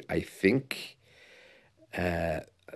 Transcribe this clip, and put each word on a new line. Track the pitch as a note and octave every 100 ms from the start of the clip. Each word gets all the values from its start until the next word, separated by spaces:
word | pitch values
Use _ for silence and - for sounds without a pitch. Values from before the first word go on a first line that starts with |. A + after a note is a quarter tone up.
| -
I | E2
think. | - - F#2+ C3 - - - - _ - - - - - _ _ -
Uh, | - F2 E2+ E2 D#2 - _ -